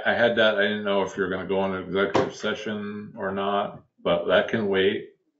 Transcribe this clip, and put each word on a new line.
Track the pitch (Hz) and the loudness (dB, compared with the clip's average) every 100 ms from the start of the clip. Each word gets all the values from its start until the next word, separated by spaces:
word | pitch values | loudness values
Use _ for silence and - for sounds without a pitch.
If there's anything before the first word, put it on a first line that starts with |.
| 110 | 2
I | |
had | 101 117 107 | 2 4 4
that. | 107 101 | 4 4
I | |
didn't | 104 104 104 | 0 0 0
know | 98 | 0
if | 92 104 | 0 -2
you're | 90 | -2
gonna | 95 92 | -2 0
go | 95 98 | 0 0
into | 95 | -2
executive | 87 95 98 135 127 - | -2 0 2 2 0 -4
session | 107 104 110 104 104 104 104 - | -6 -4 -6 -6 -6 -10 -12 -8
or | 95 | -6
not, | 98 101 101 - - _ _ | -2 -2 -2 -2 -8 _ _
but | - - 95 | 0 0 4
that | 104 101 | 2 2
can | 113 101 | -2 0
wait. | 95 98 113 - _ _ | 2 2 0 -8 _ _